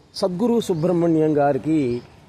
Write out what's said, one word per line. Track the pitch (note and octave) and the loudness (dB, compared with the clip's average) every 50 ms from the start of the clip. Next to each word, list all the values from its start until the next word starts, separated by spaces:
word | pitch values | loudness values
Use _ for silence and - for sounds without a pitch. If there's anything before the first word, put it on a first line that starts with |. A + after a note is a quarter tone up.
| - _ - | -20 _ -8
సద్గురు | - G3+ F#3 F3+ F3 A#3+ A#3 A#3 A3 | -4 -4 -4 -2 -2 0 0 0 0
సుబ్రహ్మణ్యం | - - F3+ D3+ E3+ F3+ F3+ E3 E3+ E3+ D#3+ D#3 D#3 D#3 D3 C#3+ | 0 -2 -2 -2 0 0 0 2 2 2 2 2 2 2 2 2
గారికి | C#3+ C#3+ C3+ C3 C3 D#3 D#3+ D3+ C3+ A#2+ A#2+ A#2+ - - - - - | 2 2 0 -2 -2 0 0 0 0 0 -2 -6 -8 -14 -20 -20 -14